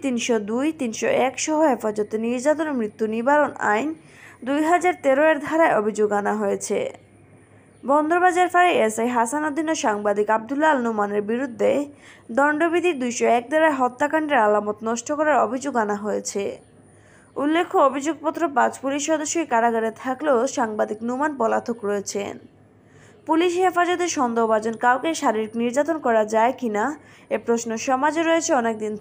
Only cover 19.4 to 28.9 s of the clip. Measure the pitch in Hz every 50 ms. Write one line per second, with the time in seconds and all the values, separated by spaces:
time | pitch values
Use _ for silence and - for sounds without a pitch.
19.4 | 320 - 247 226 226 233 226 226 220 226 220 - - 262 262 262 302 302 262 226
20.4 | 240 269 - - 240 220 214 214 220 214 214 214 226 233 247 254 285 311 294 254
21.4 | 226 220 220 214 220 - 233 233 - 202 202 202 196 - - 202 202 196 - -
22.4 | - - _ _ _ _ _ _ _ _ _ - - - - - - - - 320
23.4 | 349 359 339 359 370 359 339 349 349 339 359 339 349 339 - 302 254 240 233 226
24.4 | 233 220 220 214 214 226 226 220 - 247 247 262 269 330 320 - 285 247 214 214
25.4 | 220 208 220 233 233 247 233 285 294 311 330 302 285 254 226 220 214 214 220 220
26.4 | 220 247 247 254 254 226 208 202 214 269 302 - - - - - - - 214 220
27.4 | 220 - 233 233 - 233 220 220 - 269 262 254 269 311 294 320 330 330 330 330
28.4 | 320 330 320 254 233 226 226 220 220 214